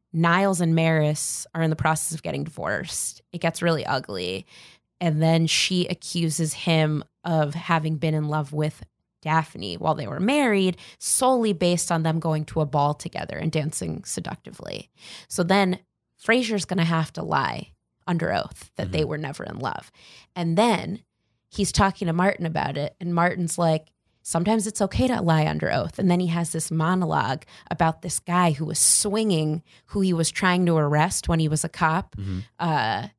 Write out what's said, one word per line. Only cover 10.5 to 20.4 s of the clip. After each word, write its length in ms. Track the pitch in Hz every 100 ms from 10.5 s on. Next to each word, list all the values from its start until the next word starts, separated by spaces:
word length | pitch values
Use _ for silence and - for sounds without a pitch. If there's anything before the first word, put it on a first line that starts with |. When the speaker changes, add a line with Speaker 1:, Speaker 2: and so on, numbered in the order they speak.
| 202 185 175 - -
Speaker 1:
solely 540 | - - 254 254 220
based 400 | 170 175 175 -
on 120 | 165
them 160 | 160 160
going 240 | 160 156 156
to 160 | 160
a 40 | 147
ball 280 | 147 143
together 420 | 147 - - - -
and 160 | 160
dancing 540 | 156 151 - 165 160 -
seductively. 840 | - - - - - 50 50 - _ - - -
So 160 | -
then 360 | 170 196 185 185 _ _ _ _
Frasier's 400 | - 240 226 208
gonna 220 | - 170 165
have 260 | 165 156
to 80 | -
lie 520 | 135 147 92 58 - _ _ _ -
under 260 | 175 160
oath 380 | 95 - - - -
that 160 | 92
they 100 | 156
Speaker 2:
Mm-hmm. 80 | 151
Speaker 1:
were 80 | 151
never 240 | 143 -
in 160 | - -
love. 320 | 123 - - _ - - _
And 220 | 175